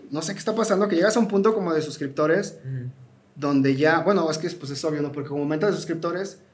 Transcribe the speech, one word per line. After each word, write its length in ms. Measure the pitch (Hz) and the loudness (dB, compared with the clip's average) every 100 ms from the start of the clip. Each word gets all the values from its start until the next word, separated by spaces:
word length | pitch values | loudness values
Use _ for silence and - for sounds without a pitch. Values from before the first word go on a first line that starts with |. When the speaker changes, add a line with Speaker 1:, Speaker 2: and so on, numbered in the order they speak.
| - | -10
Speaker 1:
no 100 | 143 | -8
sé 120 | 156 | -6
qué 60 | 196 | -6
está 160 | - 220 | -4 -2
pasando, 320 | 220 190 202 | 0 2 2
que 80 | 170 | 2
llegas 200 | 190 240 | 2 2
a 20 | |
un 80 | 214 | 2
punto 260 | 196 202 | 4 4
como 200 | 220 180 | 4 2
de 80 | 160 | 0
suscriptores, 760 | 151 - 139 135 151 175 202 - | -2 -4 -6 0 2 2 0 -8
Speaker 2:
Ujú. 260 | 131 131 123 - - _ _ - | -10 -8 -8 -12 -20 _ _ -6
Speaker 1:
donde 400 | 143 139 135 135 | 0 4 4 4
ya, 240 | 151 165 | 4 4
bueno, 320 | 160 202 160 | 2 2 0
es 60 | 156 | -2
que, 120 | 170 | -6
pues, 200 | - 135 | -8 -10
es 120 | 135 160 | -6 -4
obvio, 160 | 151 | -2
¿no? 100 | 143 | -4
Porque 160 | 143 135 | -6 -6
como 140 | 143 | -4
aumenta 260 | 143 156 208 | -2 0 0
de 60 | |
suscriptores, 680 | 180 - 165 170 180 196 - _ | 0 -4 -4 -4 -4 -6 -12 _